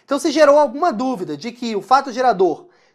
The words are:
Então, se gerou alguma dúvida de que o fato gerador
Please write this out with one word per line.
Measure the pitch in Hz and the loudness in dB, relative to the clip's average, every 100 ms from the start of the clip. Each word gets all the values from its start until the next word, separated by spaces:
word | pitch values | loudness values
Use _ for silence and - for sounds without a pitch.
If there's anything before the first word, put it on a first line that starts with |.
| - | -6
Então, | 277 | -4
se | 330 | -2
gerou | 285 294 294 | 4 6 6
alguma | 285 277 349 | 2 0 -2
dúvida | 214 262 233 156 147 | -2 -4 -6 -8 -10
de | 233 | -10
que | 240 233 208 | -8 -6 -6
o | |
fato | - 269 277 | 0 0 0
gerador | 226 254 185 180 143 - _ _ | -2 0 2 0 -2 -12 _ _